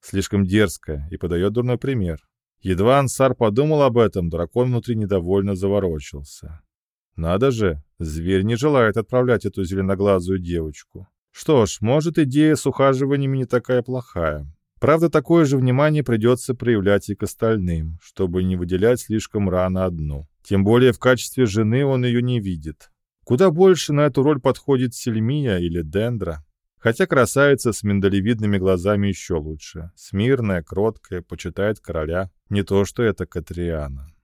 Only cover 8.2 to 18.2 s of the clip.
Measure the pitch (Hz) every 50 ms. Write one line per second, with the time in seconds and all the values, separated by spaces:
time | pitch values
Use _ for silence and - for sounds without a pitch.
8.2 | 82 90 95 95 95 107 117 113 123 156 147 131 117 110 98 - 104 _ - 127
9.2 | 127 123 120 101 - 104 - - 95 85 95 95 95 95 98 92 98 101 98 92
10.2 | 87 90 95 95 87 85 87 85 80 78 76 - - _ _ - 95 _ _ _
11.2 | _ _ _ - - - 156 131 110 98 - - 101 220 254 285 151 170 156 -
12.2 | 156 131 123 147 151 156 151 131 - 139 127 - 135 139 135 127 143 135 143 143
13.2 | 139 135 135 135 131 - - 123 - - 127 123 120 - 127 131 120 - - 87
14.2 | 85 78 76 73 73 71 - _ _ _ _ _ - 123 151 165 170 165 - 156
15.2 | - - 170 170 160 139 139 135 127 127 123 131 147 151 151 151 131 127 120 110
16.2 | 107 120 127 123 - - 127 120 - 123 117 104 92 98 101 101 - - 104 -
17.2 | 107 101 - _ - 113 113 107 92 90 85 80 80 80 82 85 _ - _ -